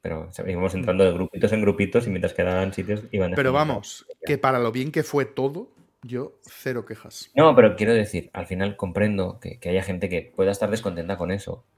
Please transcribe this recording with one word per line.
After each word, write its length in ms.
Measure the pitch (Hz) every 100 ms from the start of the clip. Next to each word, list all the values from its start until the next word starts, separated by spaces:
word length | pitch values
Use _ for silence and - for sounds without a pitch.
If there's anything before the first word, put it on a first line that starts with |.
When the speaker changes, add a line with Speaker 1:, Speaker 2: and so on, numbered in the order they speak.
Speaker 1:
Pero, 260 | 87 80 82
o 20 |
sea, 160 | - 87
íbamos 280 | 87 95
Speaker 2:
Mm. 20 | 92
Speaker 1:
entrando 260 | 90 92
de 60 | 95
grupitos 380 | 87 92 87 101
en 100 | 107
grupitos 440 | 101 98 101 117
y 60 | 113
mientras 220 | 90 90
quedaban 380 | - 90 92 95
sitios 280 | 98 95 104 110
iban 200 | 104 90
Speaker 2:
Pero 180 | 92 131
Speaker 1:
dejando 220 | 139 156
Speaker 2:
vamos, 280 | 110 - - -
Speaker 1:
entrar. 100 | - -
Speaker 2:
que 100 | 143
para 220 | 135 127
lo 120 | 117
bien 200 | 120 139
que 100 | 156
fue 240 | 147 143
todo, 460 | 131 - 135 160 254 _ _ _
yo 340 | 117 123 147 _
cero 420 | - - 135 123
quejas. 460 | 104 107 - - -
Speaker 1:
No, 220 | 135 156
pero 200 | 127 110
quiero 200 | - 110
decir, 340 | 117 101 87 -
al 120 | 98
final 300 | 90 92 101 101
comprendo 640 | 92 90 107 98 92 -
que, 180 | - -
que 120 | -
haya 120 | 92
gente 260 | 95 90 95
que 120 | 87
pueda 300 | - - 95
estar 180 | 101 104
descontenta 480 | 110 98 85 85 92
con 140 | 85
eso 340 | 98 - - _